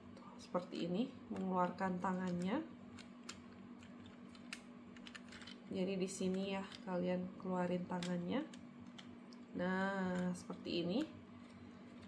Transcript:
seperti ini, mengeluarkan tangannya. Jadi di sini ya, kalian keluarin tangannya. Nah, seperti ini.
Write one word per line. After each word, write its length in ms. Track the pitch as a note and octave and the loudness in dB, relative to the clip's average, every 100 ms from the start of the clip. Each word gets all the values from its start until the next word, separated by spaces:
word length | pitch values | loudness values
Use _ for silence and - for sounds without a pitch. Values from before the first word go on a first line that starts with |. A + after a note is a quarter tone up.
| - - - - | -12 -14 -14 -14
seperti 560 | - F3+ - D3+ F3 | 0 0 2 0 4
ini, 160 | F3+ C4+ - - | 4 2 0 -4
mengeluarkan 640 | G3 F#3+ F#3 F3+ F3+ F#3+ F3+ | 0 4 6 6 4 2 4
tangannya. 560 | G3 F#3 F#3 F3 F3+ C4+ D#4+ - - - - - - - - - - - - - - - - - - - - - - - - - - - - - - | 2 2 2 2 4 2 0 -8 -12 -12 -14 -14 -12 -12 -12 -14 -14 -14 -14 -12 -12 -14 -14 -14 -12 -12 -12 -14 -14 -14 -12 -12 -12 -12 -12 -12 -4
Jadi 240 | F#3+ F#3 F#3+ | 0 2 2
di 140 | F#3+ | 2
sini 400 | - F#3 F#3 G3 | 2 4 4 2
ya, 80 | G3 G3 - | 0 -2 -6
kalian 400 | - F3+ F3+ F3+ F#3 - | 0 2 4 4 0 -2
keluarin 480 | F#3 F3+ F3+ F3+ F3+ | 0 4 4 4 2
tangannya. 560 | F3+ F3 F3 F3 A3+ D#4 - - - - - - - - - - F#3 | 0 2 2 4 2 0 -6 -12 -12 -12 -12 -12 -12 -12 -14 -6 2
Nah, 720 | F3+ F#3+ G3 G3 F#3 F3+ F3+ F3+ | 4 4 4 4 2 4 2 0
seperti 480 | - - - F3 | -4 -6 0 2
ini. 160 | E3+ A3 D#4 - - - - - - - - - | 4 4 2 -4 -12 -14 -14 -14 -14 -14 -14 -14